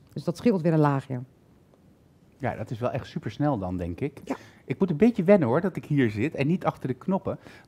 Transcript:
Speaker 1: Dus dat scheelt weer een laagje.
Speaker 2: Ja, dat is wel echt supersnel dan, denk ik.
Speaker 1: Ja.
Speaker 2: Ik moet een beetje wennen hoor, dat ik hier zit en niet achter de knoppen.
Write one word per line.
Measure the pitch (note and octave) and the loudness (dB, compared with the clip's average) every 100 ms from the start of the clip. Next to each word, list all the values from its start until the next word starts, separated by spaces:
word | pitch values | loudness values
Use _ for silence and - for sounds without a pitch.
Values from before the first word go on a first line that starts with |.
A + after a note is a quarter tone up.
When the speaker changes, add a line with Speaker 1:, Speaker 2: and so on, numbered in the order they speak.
| _ | _
Speaker 1:
Dus | - | -10
dat | F3 - | -6 0
scheelt | A#3+ F#3+ | 0 2
weer | E3 | 2
een | D#3+ | 4
laagje. | D3 C#3 - B2+ B2+ _ _ _ _ _ _ _ _ _ _ - | 4 2 -4 -8 -10 _ _ _ _ _ _ _ _ _ _ -6
Speaker 2:
Ja, | A#2+ | -4
dat | - A2+ | -4 -6
is | A2 | -4
wel | B2 | -4
echt | C3 - | -4 -6
supersnel | E3+ A2+ - D3 A#2+ | -10 -8 -2 0 0
dan, | F2+ F2+ | -2 -4
denk | F2 F2+ | -6 -6
ik. | C#3 - | -8 -8
Speaker 1:
Ja. | - - - - | -10 -10 -12 -12
Speaker 2:
Ik | - - | -8 -2
moet | F#3+ | 0
een | D3 | 4
beetje | A#3 A#3 | 2 4
wennen | E3+ G3+ A#2 | 4 4 4
hoor, | D3 | 2
dat | F#3+ - | 0 -4
ik | |
hier | - C#3+ A#2 | 0 2 2
zit | G#2 C#3+ | 2 -2
en | - C#3 | 0 0
niet | E3+ | 0
achter | - - C3 | -2 -4 -4
de | |
knoppen. | B2 - F#3+ F#2+ - - - | -4 -2 -2 -2 -8 -10 -20